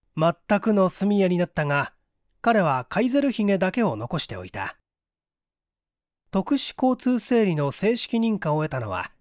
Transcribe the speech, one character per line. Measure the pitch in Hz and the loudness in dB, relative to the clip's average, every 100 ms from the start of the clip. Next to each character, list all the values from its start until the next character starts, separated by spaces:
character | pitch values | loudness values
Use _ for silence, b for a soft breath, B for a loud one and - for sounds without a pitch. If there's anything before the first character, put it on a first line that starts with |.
| _ - | _ 0
全 | 160 - - 208 | 0 0 0 0
く | 220 | 2
の | 208 185 | 2 2
炭 | - 196 202 | 2 0 2
屋 | 185 | 2
に | 175 | 2
な | 175 | -2
っ | |
た | - | -2
が、 | 147 143 131 _ _ _ _ _ | 0 0 -2 _ _ _ _ _
彼 | 233 220 | 0 2
は | 165 131 - | 2 0 -2
カ | 190 | -2
イ | 247 | 0
ゼ | 277 | 2
ル | 277 | 0
ひ | 220 | 0
げ | 202 196 | 0 2
だ | 185 | 0
け | 247 | 0
を | 208 107 | 0 -2
残 | 117 165 | -4 -6
し | - | -6
て | 95 | -10
お | |
い | 92 | -10
た。 | 104 95 - _ _ _ _ _ _ _ _ _ _ _ _ _ _ _ | -8 -8 -10 _ _ _ _ _ _ _ _ _ _ _ _ _ _ _
特 | 190 190 | -2 0
殊 | 277 - - | -2 -2 -2
交 | 254 254 | 0 0
通 | 247 247 | 0 -2
整 | - 233 208 | 0 2 2
理 | 151 | 0
の | 143 | -2
正 | - 202 240 | -2 -2 -2
式 | - 233 | -2 -2
認 | 226 208 | 0 0
可 | 160 | -2
を | 151 | -2
得 | 151 | -2
た | 131 | -4
の | 107 | -6
は、 | 92 - _ | -6 -8 _